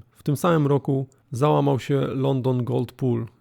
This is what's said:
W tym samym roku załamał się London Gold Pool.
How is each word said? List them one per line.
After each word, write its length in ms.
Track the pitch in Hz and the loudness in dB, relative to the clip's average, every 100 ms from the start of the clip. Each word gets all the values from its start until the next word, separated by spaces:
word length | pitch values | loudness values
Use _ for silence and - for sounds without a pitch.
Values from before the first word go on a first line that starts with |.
| - | -14
W 120 | _ | _
tym 140 | - 139 | -2 0
samym 300 | 180 160 139 | 2 2 2
roku 400 | 139 - 135 135 _ - | 2 0 -4 -4 _ -12
załamał 480 | 120 151 147 143 127 | -2 2 2 2 0
się 200 | - 139 | 0 -2
London 640 | 139 131 135 131 127 127 | -2 -2 -2 0 0 -2
Gold 280 | 120 127 120 | -2 -2 -4
Pool. 340 | - 131 117 117 - | -4 -2 -2 -4 -10